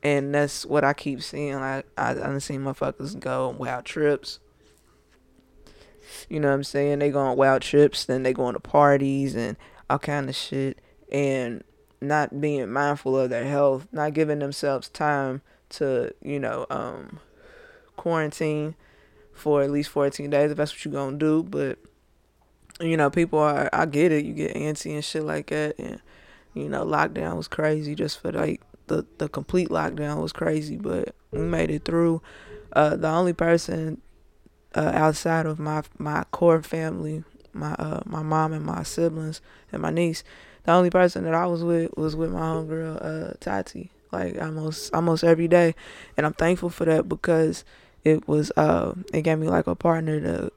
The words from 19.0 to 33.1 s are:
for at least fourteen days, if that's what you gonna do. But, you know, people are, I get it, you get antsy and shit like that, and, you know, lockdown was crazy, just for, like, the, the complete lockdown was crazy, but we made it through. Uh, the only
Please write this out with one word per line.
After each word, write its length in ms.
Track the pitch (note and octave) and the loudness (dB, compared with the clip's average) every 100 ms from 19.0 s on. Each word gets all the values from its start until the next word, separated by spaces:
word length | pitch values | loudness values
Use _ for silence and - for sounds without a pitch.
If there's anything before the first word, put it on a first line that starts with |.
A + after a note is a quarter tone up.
| _ _ - | _ _ -20
for 300 | - D3+ C#3+ | -8 2 2
at 80 | C#3 | 4
least 200 | C#3+ C#3+ | 0 -2
fourteen 380 | - C#3 - C#3+ | 0 0 0 0
days, 220 | C#3+ D3+ | 2 2
if 60 | D3 | 2
that's 160 | D3 | -4
what 120 | - | -4
you 60 | D#3 | -6
gonna 260 | C#3+ C#3 C#3+ | -4 -4 0
do. 280 | D#3 D#3 | 2 2
But, 340 | F3 D3 C#3 - _ _ _ _ _ _ _ _ _ - | 0 -4 -4 -6 _ _ _ _ _ _ _ _ _ -6
you 160 | E3 E3 | -2 2
know, 140 | C#3+ | 2
people 280 | F3 E3 D#3 | 2 2 2
are, 320 | D3+ C#3+ C#3 | 2 2 0
I 140 | - D#3+ | 0 0
get 240 | C#3+ E3+ | 4 4
it, 140 | D3+ | 4
you 100 | D#3 | 0
get 200 | D3+ D#3 | -4 -6
antsy 380 | - D3+ D3+ D#3 | -4 -4 -6 -6
and 120 | D3+ | -8
shit 180 | D3+ D#3 | -6 -6
like 240 | D#3 D#3 D3 | -4 -6 -4
that, 280 | D3+ D3+ - | -4 -4 -4
and, 240 | - - _ - - - _ | -10 -12 _ -20 -20 -20 _
you 160 | - D3 | -10 -6
know, 160 | C#3 | -4
lockdown 520 | - D3+ D#3 - D#3+ E3+ | -2 0 0 -2 -6 -6
was 100 | D#3 | -8
crazy, 480 | - D#3 D#3 D3+ | -2 0 0 -2
just 260 | D3+ D3+ - | -4 -4 -4
for, 120 | - | -6
like, 280 | - - - _ - - | -2 -2 -4 _ -20 -4
the, 180 | D#3+ - _ | -4 -4 _
the 100 | D3+ | -6
complete 400 | - C#3 F#3 F3 | -6 -2 0 0
lockdown 520 | E3 D#3 D#3 D3 D3+ | 0 -2 -4 -4 -4
was 120 | D#3+ | -4
crazy, 440 | - E3 D#3 D3+ - | -2 0 0 -2 -6
but 380 | - B2 - - _ | -4 -4 -4 -8 _
we 120 | - | -6
made 280 | E3 E3 E3 | -2 0 0
it 140 | D3+ | 0
through. 380 | - E3 E3+ E3 - - - - - | 0 2 2 2 -4 -20 -18 -18 -2
Uh, 240 | - D3+ D#3 | 4 4 4
the 120 | |
only 240 | D#3 | 0